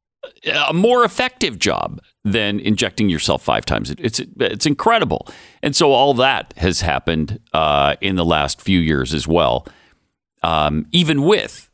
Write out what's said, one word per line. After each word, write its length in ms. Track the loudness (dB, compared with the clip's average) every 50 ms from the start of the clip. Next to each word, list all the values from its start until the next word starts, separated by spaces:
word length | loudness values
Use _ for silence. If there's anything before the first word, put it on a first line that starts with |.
| _ _ _ _ -20 -20 -20 _ -8 -4 -2 -2 -2 0
a 40 | 0
more 320 | 2 2 4 4 4 2
effective 540 | 2 0 -2 -4 -4 -4 _ -4 -4 -4 -2
job 420 | -2 -2 0 -2 -4 -6 -8 -12 -16 _ _ _ _
than 360 | -2 0 0 0 0 -2 -2
injecting 480 | 0 -2 0 0 0 -4 -2 0 0 0
yourself 340 | 0 0 0 0 -2 0 0
five 220 | 0 -2 -2 0
times. 240 | -2 -4 -4 -4 -6 -8 -6
It's, 220 | -6 -4 -4 -4
it's 440 | -6 -8 -6 -4 -4 -4 -2 -2 -2
incredible. 600 | -2 -2 0 2 2 2 2 2 0 -2 -4 -6 -10 -18 -20 -20 -20 -16 _ -6
And 120 | -2 0
so 160 | 2 4 4 4
all 220 | 4 4 4 4
that 400 | 4 2 2 2 0 -4 -8 -8
has 260 | -2 0 0 0 0 0
happened, 580 | -2 -2 -2 -2 -2 -2 -2 -2 -4 -6 -10 -10 _ -2
uh, 440 | 0 0 2 2 2 2 2 0 -2
in 140 | -4 -4 -2
the 100 | 0 0
last 360 | 2 2 0 0 -2 -4 -6
few 180 | -2 0 2 2
years 340 | 2 2 0 0 -2 -2 -4
as 140 | -4 -2
well, 400 | 0 2 2 2 2 0 -2 -4 -8 -18 _ _ _ _ _ _ _ _ _ _ _ _ _ -4
um, 420 | -2 0 0 0 0 -2 -2 -4 -2 0
even 300 | 0 0 2 0 0 2
with 460 | 2 2 2 0 -4 -10 -12 -14 -16